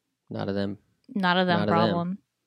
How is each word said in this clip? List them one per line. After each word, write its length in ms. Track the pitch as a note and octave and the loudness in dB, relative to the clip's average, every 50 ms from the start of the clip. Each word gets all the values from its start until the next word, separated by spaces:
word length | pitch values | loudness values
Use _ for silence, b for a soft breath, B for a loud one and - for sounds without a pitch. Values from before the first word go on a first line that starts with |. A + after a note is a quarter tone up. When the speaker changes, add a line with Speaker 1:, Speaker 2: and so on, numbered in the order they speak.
| _ _ _ _ _ - | _ _ _ _ _ -10
Speaker 1:
Not 180 | A#2 G#2+ G#2 G2+ | -8 -6 -4 -2
a 40 | G2 | -2
them. 240 | G2+ G2 G2+ G2 - _ _ _ _ _ - - | -2 -2 -4 -6 -8 _ _ _ _ _ -8 -4
Speaker 2:
Not 220 | G#3 F#3 F3+ F3 | -2 0 2 2
a 60 | F#3 F#3 | 2 2
them 140 | F3+ E3+ - | 2 2 2
Speaker 1:
Not 40 | - | 2
a 80 | G#3+ | 2
them. 40 | E3+ | 2
Speaker 2:
problem. 420 | E3 - - E3+ E3+ E3+ F3+ G3 - _ _ _ _ _ | 4 2 2 2 0 -2 -4 -6 -8 _ _ _ _ _